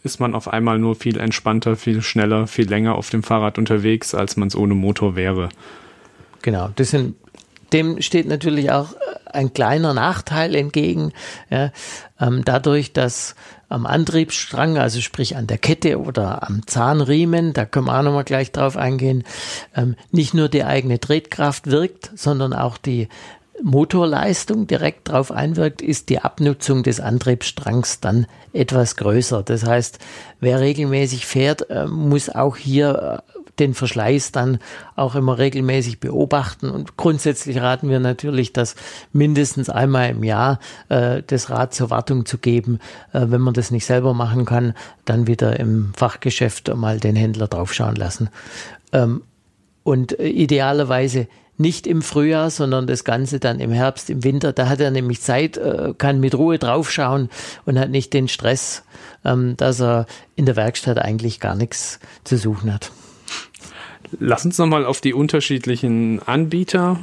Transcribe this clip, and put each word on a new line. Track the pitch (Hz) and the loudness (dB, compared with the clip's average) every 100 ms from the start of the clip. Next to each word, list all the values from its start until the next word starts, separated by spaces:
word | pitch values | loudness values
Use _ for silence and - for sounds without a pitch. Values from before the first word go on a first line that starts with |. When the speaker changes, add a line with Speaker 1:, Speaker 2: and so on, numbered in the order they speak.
Speaker 1:
ist | - - | -10 -4
man | 123 | -2
auf | 110 - | -2 -4
einmal | 110 117 110 | 0 2 2
nur | 113 110 | 0 0
viel | 123 110 | -2 -2
entspannter, | 110 - 110 110 117 113 | -2 -2 0 0 0 0
viel | - 110 | 0 0
schneller, | - 113 104 107 110 | 0 0 2 2 0
viel | - 104 | 0 0
länger | 104 110 107 | 2 0 0
auf | - | -2
dem | 113 | -2
Fahrrad | - 110 107 110 | 0 0 2 0
unterwegs, | 110 107 107 113 - - | 0 2 2 0 0 -2
als | 98 - | -2 0
man's | 98 - | 0 2
ohne | 101 98 | 2 2
Motor | 98 104 101 90 | 2 2 0 0
wäre. | 92 92 87 - - - - - - - - - | -2 -2 -4 -8 -20 -20 -20 -20 -20 -20 -20 -6
Speaker 2:
Genau. | - 98 92 104 | -2 -2 -2 -2
Das | 131 | 0
sind, | 147 127 - _ - _ _ _ | 0 -2 -6 _ -20 _ _ _
dem | 156 160 165 | 0 2 -2
steht | - 180 147 | 0 0 0
natürlich | 147 156 147 139 | -2 0 0 2
auch, | 143 151 | 0 -2
äh, | - 554 - - | -8 -10 -10 -8
ein | 143 135 | -2 -2
kleiner | 135 113 151 165 127 | 0 2 2 2 2
Nachteil | 143 - - 156 165 | 0 -2 -4 -2 0
entgegen, | 151 143 151 156 170 151 - - - - | 0 0 0 0 0 -4 -8 -16 -18 -4
ja, | 131 139 - - - - - | -2 -2 -6 -14 -16 -18 -2
ähm, | 123 127 127 | 0 2 2
dadurch, | 127 143 147 135 | 2 2 2 0
dass | 139 127 - - - - - _ | -2 -2 -2 -10 -14 -20 -20 _
am | 123 117 | -6 0
Antriebsstrang, | 151 160 160 160 - - 127 156 156 | 0 2 2 0 -2 -4 -2 0 2
also | 120 117 | 0 -2
sprich | - - 120 135 | -6 -4 -4 -4
an | 110 | -4
der | 110 | -2
Kette | - 165 165 151 | 0 2 2 0
oder | - 117 98 - - | -2 -2 -2 -4 -4
am | 104 - | -4 -2
Zahnriemen, | 120 123 151 131 151 170 170 165 | 0 2 2 4 2 2 2 0
da | 139 113 | 0 -2
können | 139 127 | -2 0
wir | 131 | 2
auch | |
noch | 143 | 2
mal | 143 | 0
gleich | 135 135 131 | 0 -2 -2
drauf | - 135 143 | -2 -2 0
eingehen, | 131 131 135 131 - - - - - - | -2 0 0 0 -4 -10 -10 -12 -6 -2
ähm, | 123 117 - | -2 -2 0
nicht | 175 147 165 | 0 2 2
nur | 151 | 2
die | 143 | 2
eigene | 131 139 127 120 | 2 0 0 -2
Tretkraft | - 156 - - 143 139 147 | 0 -2 -2 -2 -2 -2 0
wirkt, | 143 180 - - | 2 2 -4 -18
sondern | 208 143 139 135 | -4 0 0 0
auch | 123 123 113 | -2 -4 -4
die | 143 120 110 - - - _ 415 | -4 -2 -4 -8 -20 -20 _ -6
Motorleistung | 214 135 160 185 170 143 208 180 - 220 196 | 2 4 4 2 2 2 0 0 -2 -2 0
direkt | - 151 - - | 0 0 -4 -2
drauf | 135 135 | 0 0
einwirkt, | - 147 165 156 - | -2 -2 0 0 -2
ist | - 147 - | -2 -2 0
die | 127 | -2
Abnutzung | - - 147 139 - 131 | -2 0 0 0 0 2
des | 127 113 | 2 0
Antriebsstrangs | - 120 131 120 - - 104 120 120 - | -2 0 0 0 -2 -6 -2 0 -2 -4
dann | - 113 113 - - | 0 0 0 -6 -6
etwas | - 135 131 117 - | -2 2 2 2 0
größer. | 104 113 123 113 | 2 2 2 -2
Das | 98 117 117 | 0 -2 2
heißt, | 120 117 - - - - - | 0 0 -8 -20 -20 -20 -2
wer | 123 127 | 2 4
regelmäßig | 139 147 143 135 135 127 - | 2 2 0 2 0 -2 -2
fährt, | 131 135 151 - | 2 2 0 -4
äh, | - - | -4 -4
muss | 160 147 143 - | 0 2 2 0
auch | - 139 123 | 0 0 0
hier, | 135 135 143 135 69 57 - | 0 2 4 2 -2 -8 -10
äh, | - - - | -18 -8 0
den | 143 123 | 0 0
Verschleiß | 123 120 107 139 - | -4 0 2 2 0
dann | 139 127 127 - - - - | -2 0 -2 -4 -18 -10 -4
auch | 135 | -2
immer | 135 131 120 | 0 0 2
regelmäßig | 139 131 131 135 120 113 | 0 0 0 0 -2 -6
beobachten. | 127 - 143 143 104 - 135 | -4 -2 2 0 -2 -6 -8
Und | 135 143 - | -6 -10 -2
grundsätzlich | 170 151 151 143 139 123 | 0 2 0 -2 -4 -2
raten | 123 131 143 | 0 0 0
wir | 131 | 2
natürlich, | 127 123 147 131 120 | 0 -2 -2 -2 0
dass | - 117 - - - - | 0 -2 -4 -16 -18 -2
mindestens | 143 151 147 139 139 127 | 2 4 4 2 -2 -2
einmal | 131 135 135 123 | 0 2 2 2
im | 113 | 0
Jahr, | 110 107 131 135 - - - | 0 2 2 0 -6 -20 -2
äh, | 127 120 135 - | 2 2 0 -2
das | 131 - | -2 -2
Rad | 120 131 - | -2 -2 -2
zur | 117 | -2
Wartung | 113 - 131 113 | 0 0 -2 -2
zu | 113 | -2
geben. | 123 117 113 113 - - - | 2 2 2 -2 -6 -20 -6
Äh, | 127 117 | 0 2
wenn | 123 | 2
man | 127 | 2
das | 120 110 | 0 0
nicht | 120 - | -2 0
selber | 123 127 120 | 2 2 0
machen | 117 120 117 | 0 0 2
kann, | 120 120 - - - - | 2 0 -2 -12 -8 -2
dann | 117 117 | 2 2
wieder | 113 113 117 | 2 2 2
im | 113 110 101 - | 2 2 0 0
Fachgeschäft | 120 - 131 - 117 - - 117 | -2 0 -4 0 -2 -2 -4 -2
mal | 110 110 | -2 0
den | 107 110 | 2 2
Händler | 110 110 107 | 2 0 -4
draufschauen | 87 - - 113 107 | -4 -4 -2 -2 -2
lassen. | 95 - 110 - - - - - _ | -4 -4 -6 -6 -18 -16 -18 -20 _
Ähm, | 135 117 120 - _ _ _ _ _ | 2 2 0 -6 _ _ _ _ _
und, | - 131 123 - | 0 0 0 -2
äh, | 156 | 0
idealerweise | - 151 143 135 147 131 127 135 127 117 - _ - | 2 2 2 2 2 2 2 2 0 -4 -8 _ 0
nicht | 160 165 - | 0 0 -2
im | 165 | -2
Frühjahr, | - 147 147 160 160 | 0 2 2 2 0
sondern | 156 139 131 127 | 0 0 0 0
das | 123 | -2
Ganze | - 120 131 135 | -2 -2 -2 -2
dann | 123 120 | -2 -2
im | 123 | 0
Herbst, | 117 131 - - | 2 0 -2 -6
im | 143 | -2
Winter. | 127 139 143 | 0 0 0
Da | 135 127 | 0 2
hat | 139 | 2
er | 147 | 2
nämlich | 131 123 120 | 0 -2 -2
Zeit, | - 123 160 - | 0 0 0 -2
äh, | - - - - | -2 -2 -2 0
kann | 143 135 | 0 2
mit | 131 | 2
Ruhe | 127 160 160 | 4 2 2
draufschauen | 123 131 151 - 131 139 123 - - - - | 2 0 0 -2 0 0 -2 -8 -16 -8 -2
und | 127 | 0
hat | 135 | 2
nicht | 135 123 | 0 0
den | 143 131 | 0 0
Stress, | - 113 131 - - - - - - | 0 0 0 -4 -10 -14 -20 -20 -6
ähm, | 131 127 123 120 | 0 2 0 0
dass | 127 120 | 0 2
er | 120 117 113 - - - | 2 2 -2 -10 -10 0
in | 131 | 2
der | 110 | 2
Werkstatt | 110 - - 120 | 0 -2 -2 0
eigentlich | - 110 113 - | 0 -2 -4 -4
gar | 98 | -4
nichts | 95 117 - - - - - | -2 -4 -4 -10 -12 -18 -20
zu | - 123 | -2 0
suchen | 110 101 107 | 0 -2 -2
hat. | 104 - - - - - - - - - - - - - - | -4 -6 -16 -20 -20 -14 -14 -14 -20 -20 -20 -20 -20 -14 -4
Speaker 1:
Lass | 120 113 175 | 0 0 0
uns | 175 | 2
noch | 165 | 2
mal | 151 127 | 2 2
auf | 131 | 0
die | 139 127 | 0 2
unterschiedlichen | 147 156 - 135 123 120 123 113 113 110 - | 2 0 0 -2 -2 0 0 2 2 0 0
Anbieter | 135 160 170 185 185 175 175 | 0 0 0 0 2 2 0